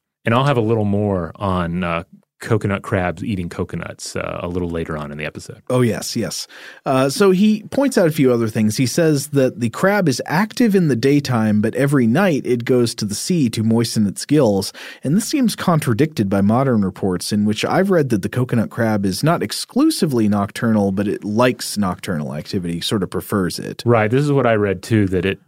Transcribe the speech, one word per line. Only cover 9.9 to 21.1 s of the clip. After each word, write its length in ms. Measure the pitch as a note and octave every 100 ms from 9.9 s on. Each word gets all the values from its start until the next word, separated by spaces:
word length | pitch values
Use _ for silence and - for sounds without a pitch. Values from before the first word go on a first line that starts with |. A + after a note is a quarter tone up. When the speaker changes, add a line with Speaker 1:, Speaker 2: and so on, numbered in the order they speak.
| G#3 F3
Speaker 2:
is 140 | B2 -
active 480 | D#3 G#3+ - A#3+
in 140 | G3 E3
the 80 | A#2+
daytime, 640 | C3+ D3 C#3+ B2 A2 G#2
but 120 | A2 -
every 300 | C#3 C#3+ A#2
night 380 | C3 G3+ C#3
it 220 | - A#2+ A#2+
goes 280 | B2+ A#2 -
to 100 | G#2+
the 80 |
sea 340 | G#2 - F3+ B2
to 140 | A2+
moisten 440 | A2 A2+ A#2+ - G2+
its 200 | E2 -
gills. 480 | D3 A#2+ G2 - - - -
And 140 | C3 F3+
this 80 |
seems 320 | - D4 A#3+ -
contradicted 720 | - D#3+ C3+ G#2+ D#3 D#3 G2+
by 140 | G2
modern 400 | G2+ A#2 C3+ A2+
reports 480 | F#2+ - G2 F2+ -
in 140 | G#2 G#2
which 180 | G#2
I've 240 | - C3 G3
read 220 | F3+ C#3
that 100 | A2+
the 80 | G2+
coconut 400 | - B2 A#2 G#2
crab 380 | - A2+ G#2+ G2
is 180 | F#2
not 180 | D3 E3+
exclusively 840 | G#2+ - - A#3 D#4+ D#4 E3+ B2 G#2+
nocturnal, 640 | G#2 G2+ - A#2 G#2+ G2+
but 160 | G2
it 160 | G2+